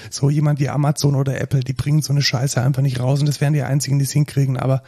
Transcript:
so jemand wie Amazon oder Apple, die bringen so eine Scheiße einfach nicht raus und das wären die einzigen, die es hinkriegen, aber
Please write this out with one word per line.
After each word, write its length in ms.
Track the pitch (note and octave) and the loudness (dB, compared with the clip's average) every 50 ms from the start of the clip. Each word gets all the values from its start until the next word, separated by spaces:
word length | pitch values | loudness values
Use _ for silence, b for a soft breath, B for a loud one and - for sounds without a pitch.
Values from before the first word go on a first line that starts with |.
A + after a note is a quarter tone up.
| B A2 | B -12
so 200 | B - C#3+ C#3 | B -2 0 0
jemand 280 | D3+ D#3 D3+ D3 D3 C3 | 2 2 2 2 2 0
wie 80 | C#3+ B2+ | 0 -2
Amazon 460 | A2+ C#3 D3 D3 D3+ - - C#3+ C#3 | 0 0 0 0 0 0 0 0 2
oder 260 | C3+ C#3 C3+ B2+ - | 2 0 -2 -2 -4
Apple, 200 | - C3 - C3+ | -4 -2 -2 -2
die 140 | B2+ C3 C3 | -2 -2 -4
bringen 280 | - - C#3+ D3+ D#3 | -4 -2 0 0 0
so 100 | - - | 2 2
eine 100 | C#3 C#3+ | 0 0
Scheiße 400 | C3 - - A2 C3+ C#3 - C3 | 0 0 0 0 -2 0 0 0
einfach 200 | B2 C3+ C#3+ C3 | 0 2 2 2
nicht 180 | C3+ C#3+ B2+ A#2+ | 0 0 0 -2
raus 200 | B2 B2+ C#3 C#3 | 0 0 0 2
und 60 | D3+ | 2
das 140 | D3 C3+ - | 0 0 0
wären 120 | D3 C#3+ | 0 0
die 100 | D#3 D3 | 0 0
einzigen, 360 | B2+ B2 C3+ D3 - C3 C3+ C#3 | 0 0 -2 -2 0 0 0 0
die 60 | C#3 | 0
es 80 | B2+ | 0
hinkriegen, 440 | - D3 D3+ - - C#3 C#3 C3 C3 | 0 0 0 0 2 0 0 0 0
aber 260 | C3 - C3 C3 C3+ B | -2 0 0 0 0 B